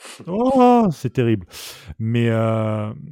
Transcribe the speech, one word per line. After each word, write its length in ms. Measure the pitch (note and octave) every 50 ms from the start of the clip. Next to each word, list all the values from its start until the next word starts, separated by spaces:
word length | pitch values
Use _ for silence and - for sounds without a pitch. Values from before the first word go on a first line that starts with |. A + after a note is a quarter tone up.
| - - - - G3+
Oh, 600 | E3 F3+ A3 B3 C4 C#4 B3+ B3 B3 A#3+ A#3+ A3 F#3
c'est 220 | C#3 - - A#2 -
terrible. 320 | C3 A#2+ A#2 A2 G2 F2 - - - - - - - - - - -
Mais, 300 | A2+ A2+ A#2 A#2 A#2 A#2
euh, 600 | A2+ A2+ A2+ A2+ A2+ A2 A2 G#2+ G#2+ G#2+ G#2+ G#2+ A2 - C#3+ D3